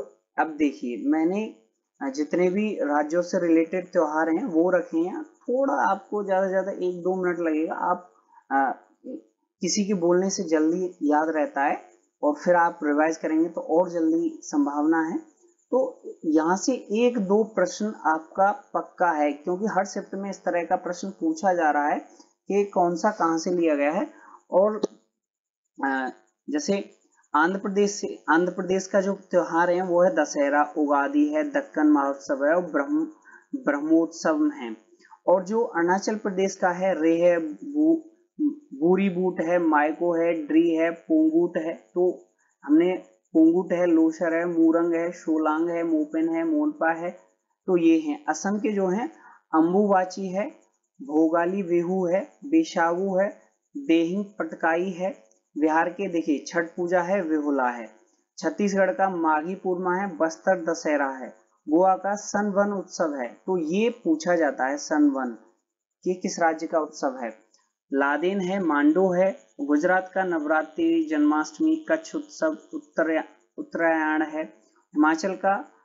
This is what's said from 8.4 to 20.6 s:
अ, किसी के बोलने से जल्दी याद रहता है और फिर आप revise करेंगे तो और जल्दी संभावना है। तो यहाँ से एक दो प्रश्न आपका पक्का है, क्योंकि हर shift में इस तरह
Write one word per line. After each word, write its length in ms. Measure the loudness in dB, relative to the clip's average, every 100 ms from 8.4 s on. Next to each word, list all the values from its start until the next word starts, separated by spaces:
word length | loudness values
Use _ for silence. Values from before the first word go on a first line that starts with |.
| _
अ, 340 | 0 0 -2 _ _ -16 -16 -18 _ _ _
किसी 240 | -4 -2
के 100 | -2
बोलने 360 | 0 2 2 2
से 120 | -4
जल्दी 420 | -2 0 2 0 -4 -4
याद 260 | 0 2 0
रहता 360 | -2 -2 -2
है 260 | -2 -2 -8 _ _ _
और 120 | -2 0
फिर 100 | 2
आप 240 | 4 2 0
revise 340 | -2 2 0 -2
करेंगे 320 | -2 0 0
तो 120 | -4
और 300 | 0 0 2
जल्दी 480 | 0 0 0 -2 -6
संभावना 580 | -4 0 0 0 0 2
है। 380 | 0 -6 -10 _ _ _ _
तो 320 | -2 0 -6 -16 -8
यहाँ 320 | 0 0 2 0
से 160 | -2
एक 460 | -4 -4 0 2 0
दो 260 | 0 0
प्रश्न 420 | 0 -2 -2 -2 -8
आपका 680 | -4 -2 -2 -4 0 0
पक्का 580 | 0 -6 -6 -6 -2 0
है, 220 | 2 0
क्योंकि 340 | -2 -4 -2 0
हर 180 | -2
shift 300 | -2 -6 -10
में 160 | -10 -10
इस 80 | -6
तरह 260 | -4 -4